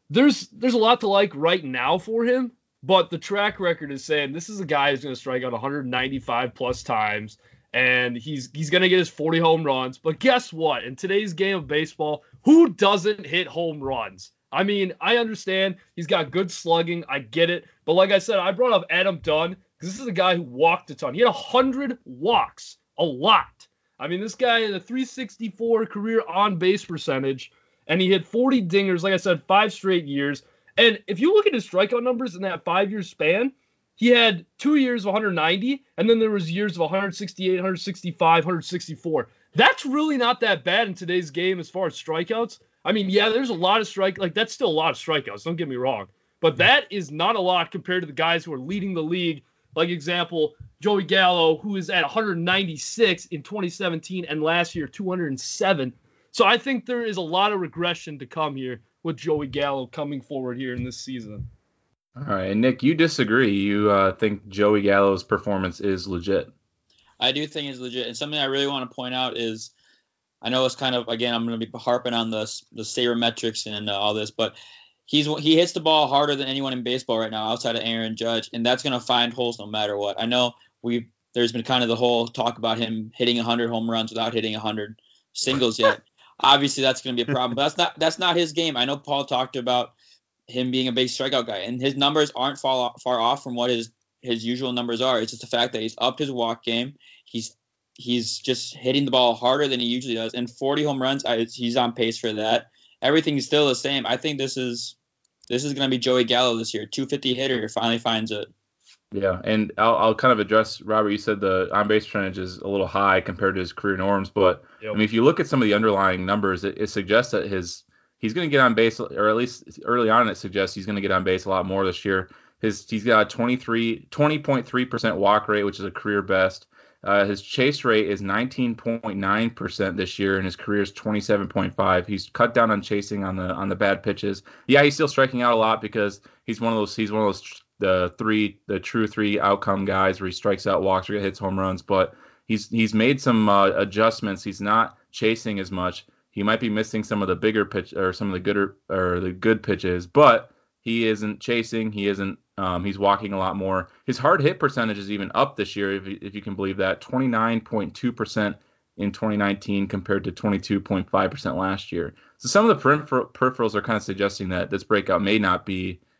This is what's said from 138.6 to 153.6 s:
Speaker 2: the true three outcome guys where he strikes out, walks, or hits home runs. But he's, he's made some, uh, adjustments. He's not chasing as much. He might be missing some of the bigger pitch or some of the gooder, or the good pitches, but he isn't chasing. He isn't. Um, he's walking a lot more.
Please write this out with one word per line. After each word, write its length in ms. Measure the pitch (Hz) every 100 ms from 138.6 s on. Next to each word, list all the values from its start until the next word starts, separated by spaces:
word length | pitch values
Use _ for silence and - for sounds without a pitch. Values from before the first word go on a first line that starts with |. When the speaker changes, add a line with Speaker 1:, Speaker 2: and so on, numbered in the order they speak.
| -
Speaker 2:
the 140 | 95
true 260 | - 117 107
three 320 | 110 104 101
outcome 460 | 101 101 - 98
guys 340 | 98 95 95 95
where 100 | 95
he 40 |
strikes 340 | - 107 95 101
out, 160 | 92
walks, 280 | 95 95 92
or 100 | 104
hits 180 | 98 95
home 200 | 98 98
runs. 240 | 95 92
But 320 | - 95 92 - - _ -
he's, 240 | 110 -
he's 240 | 113 110
made 260 | 107 120 135
some, 300 | 131 113 107
uh, 220 | 101 98
adjustments. 680 | - 101 101 113 113 107 95
He's 200 | 101 92
not 340 | 101 110 113 - _
chasing 480 | - 110 113 117 101
as 120 | 92
much. 360 | 95 92 - - _ _
He 120 | -
might 180 | 101 113
be 100 | 117
missing 340 | 107 107 107
some 160 | 104 104
of 80 | 95
the 80 | 87
bigger 300 | 110 107 101
pitch 260 | 98 -
or 220 | - 95
some 140 | 90 104
of 40 |
the 80 | 92
gooder, 360 | 98 101 95 - -
or 320 | 95 90 90
the 120 | 92
good 300 | 92 110 110
pitches, 440 | - 90 92 90 87
but 440 | 139 143 117 - _ _ _
he 260 | 113 117 113
isn't 340 | 107 107 -
chasing. 520 | - 120 113 113 110
He 160 | 104 101
isn't. 300 | 98 98 - _ -
Um, 280 | 92 90
he's 160 | 98 98
walking 320 | 101 98 104
a 60 | 98
lot 180 | 95
more. 320 | 98